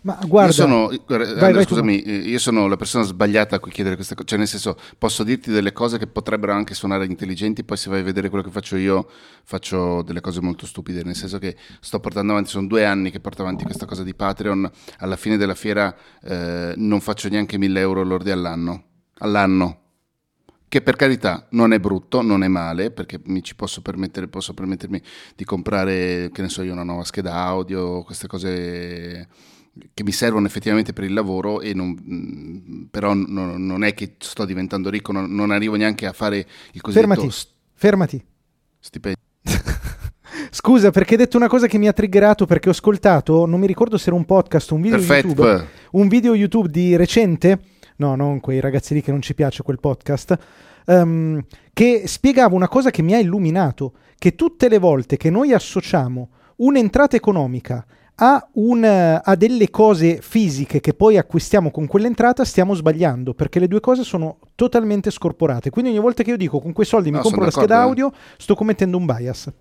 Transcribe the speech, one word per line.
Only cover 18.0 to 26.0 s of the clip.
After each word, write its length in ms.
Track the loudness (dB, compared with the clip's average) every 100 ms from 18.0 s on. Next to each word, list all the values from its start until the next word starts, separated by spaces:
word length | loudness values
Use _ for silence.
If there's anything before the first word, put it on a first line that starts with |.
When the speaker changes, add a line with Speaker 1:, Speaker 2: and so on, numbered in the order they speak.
Speaker 2:
lordi 260 | -2 -2 -2
all'anno, 520 | -4 -4 -6 -6 -8 _ _ _ _
all'anno. 640 | -2 0 2 2 0 -6 _ _ _ _ _ _ _ _ _
Che, 140 | 0
per 120 | 0 2
carità, 500 | 0 2 -2 -4 _
non 220 | 2 4
è 80 | 4
brutto, 420 | 0 -4 _ -2
non 220 | 0 2
è 40 | 2
male, 420 | 0 -2 -6 -6
perché 260 | -8 -14 -14
mi 180 | -8 -8
ci 140 | -8 -12
posso 260 | -10 -10
permettere, 460 | -12 -8 -10 -10 -12
posso 240 | -12 -12
permettermi 460 | -10 -8 -8 -8 -10 -12 -20 -20
di 100 | _
comprare, 840 | -8 -8 -4 -4 -2 -2